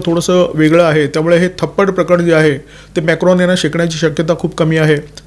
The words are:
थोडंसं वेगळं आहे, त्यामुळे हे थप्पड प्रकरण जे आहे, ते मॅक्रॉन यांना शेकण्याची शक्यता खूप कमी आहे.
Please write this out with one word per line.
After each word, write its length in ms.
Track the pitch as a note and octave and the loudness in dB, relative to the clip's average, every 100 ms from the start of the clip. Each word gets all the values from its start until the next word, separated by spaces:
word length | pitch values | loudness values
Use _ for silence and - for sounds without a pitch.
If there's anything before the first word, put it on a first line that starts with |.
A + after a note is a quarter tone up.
| E3+ | -2
थोडंसं 460 | E3+ E3+ F3+ F3 | -2 0 0 0
वेगळं 300 | D#3 D#3 E3 | 0 2 4
आहे, 240 | E3+ D#3 C#3+ | 2 2 0
त्यामुळे 300 | D#3 E3 E3+ | -2 0 2
हे 100 | F3+ F3+ | 0 -4
थप्पड 320 | D3+ - G3 | -4 0 0
प्रकरण 340 | F#3 E3 F3 E3+ | 0 0 0 2
जे 80 | |
आहे, 240 | D#3+ D#3 C3+ - - - F3+ | 2 2 0 -8 -20 -8 -4
ते 60 | |
मॅक्रॉन 380 | D#3+ D#3+ F3+ F3+ | -2 0 2 2
यांना 160 | F3+ F3+ | 2 0
शेकण्याची 400 | D3+ E3 E3+ D#3+ | -2 -2 -4 -2
शक्यता 360 | D#3+ D3 E3 E3+ | -2 -2 -2 -2
खूप 180 | E3 - | -4 -2
कमी 200 | D#3+ D#3+ | 0 2
आहे. 180 | D#3 D3+ - - | 2 0 -4 -20